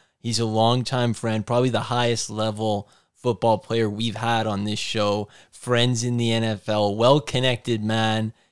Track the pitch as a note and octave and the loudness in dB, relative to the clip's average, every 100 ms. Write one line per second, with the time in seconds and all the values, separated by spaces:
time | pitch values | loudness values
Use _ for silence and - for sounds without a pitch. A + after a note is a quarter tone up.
0 | _ _ A#2 A2+ A2 A2 A2+ B2+ A2+ B2+ | _ _ -6 -4 0 2 4 2 0 -2
1 | A#2+ G#2+ A2+ A2 G#2 B2 B2+ A2 E2+ A#2+ | -2 -2 -2 -2 0 0 2 0 -2 0
2 | A#2+ A2+ - G#2+ A2 G#2 A2 G2+ - _ | 0 -2 -4 -4 -4 -2 -2 -2 -6 _
3 | _ _ B2 G#2 A2+ G#2+ - A#2 G#2+ G#2 | _ _ -4 0 2 0 0 -2 -2 -2
4 | A#2 G#2 A#2 A2+ A2 G2+ G#2 G#2 - A2 | -6 -4 -2 0 -2 -2 -4 -4 -4 -2
5 | G#2 G#2 G2+ - - - B2 A#2+ B2 A#2 | 0 -2 -4 -12 -20 -10 -2 2 2 0
6 | B2 A#2+ A#2 A2+ A2+ G2+ - G#2+ G#2 G#2+ | 0 0 2 2 0 -2 -2 0 2 4
7 | A#2+ D3 - B2+ B2+ A#2+ - A2 G#2+ A2+ | 6 6 2 0 0 0 -2 -2 0 0
8 | A2 A2 A2 - _ | 0 0 -4 -8 _